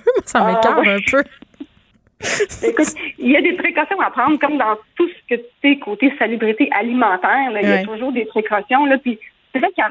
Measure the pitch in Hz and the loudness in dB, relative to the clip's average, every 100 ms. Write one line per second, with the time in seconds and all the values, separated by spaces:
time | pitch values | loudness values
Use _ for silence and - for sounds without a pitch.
0 | - 494 - 240 214 226 240 285 311 - | 0 0 0 2 2 4 2 4 2 0
1 | - 269 277 - - - - _ _ _ | 0 0 0 -6 -20 -20 -20 _ _ _
2 | _ _ - - 403 - 453 466 302 - | _ _ -6 -4 -4 -2 -2 0 0 -4
3 | - - 240 285 359 349 339 339 302 392 | -12 -4 2 2 2 0 -2 -2 -2 -2
4 | 262 254 254 302 285 294 214 214 - - | -2 0 0 0 0 0 -2 -2 -6 -2
5 | 349 - - 240 233 _ 285 277 202 202 | -2 -4 -6 -6 -6 _ 0 2 -2 0
6 | 269 277 220 226 220 220 285 202 233 247 | 0 0 -2 0 -2 0 0 0 0 0
7 | 220 185 185 247 262 214 202 196 202 220 | 2 2 2 0 0 -2 0 0 -2 -6
8 | 262 247 220 220 214 208 196 262 285 269 | -6 -4 -4 -4 -2 -2 0 2 4 2
9 | 247 214 - _ _ 269 349 370 214 | 0 -6 -10 _ _ -2 -2 0 -4